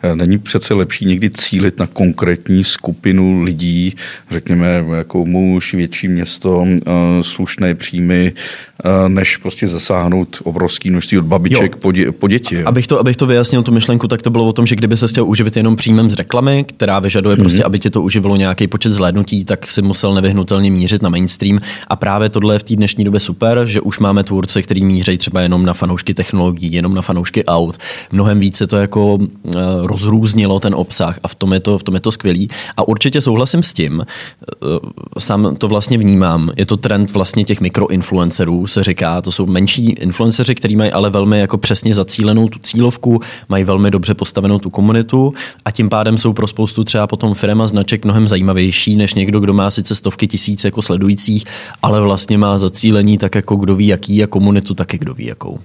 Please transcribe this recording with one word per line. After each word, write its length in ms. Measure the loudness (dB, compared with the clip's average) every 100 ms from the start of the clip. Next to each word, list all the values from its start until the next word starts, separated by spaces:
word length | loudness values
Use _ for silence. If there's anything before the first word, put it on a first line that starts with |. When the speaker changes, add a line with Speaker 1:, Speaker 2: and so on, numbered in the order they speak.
Speaker 1:
eh, 140 | -2 0
není 220 | 0 0
přece 360 | 0 -4 0
lepší 300 | -2 -2 -2
někdy 260 | -2 0 -2
cílit 480 | -2 -4 0 -2 -2
na 80 | -6
konkrétní 760 | 0 0 0 -2 -2 0 0
skupinu 800 | 0 -4 -6 -4 0 2 2 0
lidí, 520 | -2 -2 -2 -2 -2 -6 -16 -18 -10
řekněme, 540 | -10 -2 0 2 0 -2 -4
jako 280 | -4 -2 0
muž, 480 | 2 2 0 -2
větší 340 | -4 -4 -4 -4
město, 560 | -2 -4 -4 0 2 2
eh, 140 | 0 0 0 2 0
slušné 520 | -2 -6 -8 -2 -2
příjmy, 580 | -2 -6 -4 0 2 0 -2 -14 -16 -20 -6
eh, 240 | 0 2 2
než 280 | 2 0 -4
prostě 300 | -6 -4 -4
zasáhnout 720 | -2 -2 0 0 0 -2 -6
obrovský 460 | -8 -4 -2 -2 -2
množství 280 | -2 0 0
od 60 |
babiček 480 | 2 0 2 2 0
Speaker 2:
Jo. 60 | 0
Speaker 1:
po 120 | 0
dě-, 200 | 2 0
po 160 | 0 0
děti, 260 | 0 -2
jo? 80 | -4 0
Speaker 2:
Abych 200 | 0 2
to, 120 | 2
abych 160 | 2 2
to 100 | 2
vyjasnil, 360 | 2 2 2
tu 100 | 2
myšlenku, 360 | 2 2 0 0
tak 140 | -2
to 80 | 0
bylo 140 | 0
o 80 | 0
tom, 140 | 2 2
že 100 | 2
kdyby 200 | 2 2
se 100 | 2
chtěl 160 | 0 0
uživit 300 | 2 0 2
jenom 200 | 2 2
příjmem 340 | 4 4 4
z 40 |
reklamy, 500 | 0 -2 0 2 0
která 340 | -2 -4 -2 0
vyžaduje 360 | 0 0 2 4
prostě, 220 | 4 2
Speaker 1:
Mhm. 80 | 2
Speaker 2:
aby 120 | 0
tě 120 | 0
to 120 | 0
uživilo 340 | 0 0 0 0
nějaký 300 | 0 0 -2
počet 260 | 0 0
zhlédnutí, 520 | 2 2 0 -2 -4
tak 220 | -4 -4 0
si 160 | 0
musel 320 | 0 0 0
nevyhnutelně 560 | 2 2 0 0 2 2
mířit 320 | 2 2 0
na 60 | 0
mainstream. 520 | 0 0 0 0 0 -2 -14 -8
A 80 | -4
právě 320 | -2 0 0
tohle 260 | 2 2
je 40 | 0
v 40 |
té 140 | 0 0
dnešní 280 | 0 0
době 160 | 0 0
super, 460 | -2 0 0 2 0
že 140 | -2
už 180 | -2 0
máme 260 | 2 2
tvůrce, 380 | 0 -2 -2 -4
který 220 | -2 0
míří 340 | 2 2 0 -2
třeba 220 | -2 0
jenom 140 | 0 2 0
na 60 |
fanoušky 420 | 0 -2 -2 -4
technologií, 580 | -4 -2 0 0 -2 -4
jenom 220 | -2 -2
na 80 | -2
fanoušky 420 | -2 -4 -2 -2
aut. 320 | 0 0 0 -6 -14 -14 -4
Mnohem 280 | 0 2 2
víc 160 | 2 0
se 100 | 0
to 100 | 0
jako, 420 | 0 2 2 2 -2 -6 -8
eh, 20 | -4 -2 -2
rozrůznilo, 800 | -2 -2 2 2 2 2 2 0
ten 140 | 0
obsah, 440 | -2 -2 0 -2 -4
a 60 | -10
v 60 |
tom 180 | -4 0
je 80 | 0
to, 180 | 2 -2
v 40 |
tom 120 | 0
je 60 | -2
to 120 | -2
skvělý. 360 | -2 0 0 -2 -8 -10 -4
A 120 | -2
určitě 320 | 0 0 2
souhlasím 420 | 2 2 2 2
s 100 | 0
tím, 300 | 0 -2 -4 -8
eh, 480 | -12 -18 -18 -16 -10 -4 -4 -6 -16 -16 -4
sám 380 | 0 2 2 0
to 120 | 0
vlastně 300 | 0 0 2
vnímám. 520 | 4 4 4 2 0 -2
Je 100 | -2
to 100 | -2
trend 340 | 0 0 0
vlastně 340 | 0 0 0
těch 160 | 0 0
mikroinfluencerů, 1040 | 0 0 0 -2 0 0 0 0 0 0 0
se 160 | 0
říká. 360 | 0 0 -2 -2
To 100 | -4
jsou 140 | -2 0
menší 440 | 2 0 2 0
influenceři, 640 | 0 -4 0 0 2 0
který 220 | 0 0 2
mají 140 | 2
ale 180 | 2 0
velmi 300 | 2 2 2
jako 180 | 2 0
přesně 360 | 0 0 2
zacílenou 540 | 0 0 0 2 4 2
tu 100 | 0
cílovku, 640 | -4 2 0 2 0 0 0 -18 -4
mají 160 | 0
velmi 260 | 2 2 2
dobře 240 | 2 0
postavenou 440 | -2 -2 0 0 0
tu 120 | -2
komunitu 640 | 0 2 2 2 2 0 -2 -14 -10
a 60 | -8
tím 180 | -2 0
pádem 300 | 2 2 2
jsou 140 | 0
pro 140 | 0 -4
spoustu 380 | -2 -2 -2
třeba 220 | 0 0 0
potom 280 | 0 -2
firem 260 | 0 0 2
a 80 | 2
značek 360 | 0 0 0
mnohem 240 | 2 2 2
zajímavější 680 | 2 2 2 2 0 0 2
než 180 | 2
někdo, 260 | 0 0 2
kdo 120 | 2
má 180 | 2 2
sice 240 | -2 -2
stovky 320 | -2 -2 -2 -4
tisíc 380 | -2 -2 0
jako 180 | -2 -2
sledujících, 600 | -2 0 2 2 0 -2 -4 -16 -18 -4
ale 180 | 0 2
vlastně 380 | 2 0 2 2
má 200 | 2 2
zacílení 600 | 0 0 2 4 4 2
tak 160 | 0
jako 220 | -2 -2 -2
kdo 200 | 0 2
ví 100 | 2
jaký 360 | 2 0 0
a 20 | 0
komunitu 480 | 2 2 2 0
taky 240 | -6 -4 -6
kdo 160 | -8
ví 120 | -8 -12
jakou. 320 | -12 -12 -14